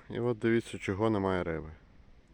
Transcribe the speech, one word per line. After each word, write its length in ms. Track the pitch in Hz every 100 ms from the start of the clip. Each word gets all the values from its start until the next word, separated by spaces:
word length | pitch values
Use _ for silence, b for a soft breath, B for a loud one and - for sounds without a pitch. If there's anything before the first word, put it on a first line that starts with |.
| -
І 100 | -
от 180 | 120 113
дивіться, 400 | 113 117 - 98
чого 320 | - 95 113
немає 340 | 107 98 92
риби. 260 | 85 78 76 80 - - - - -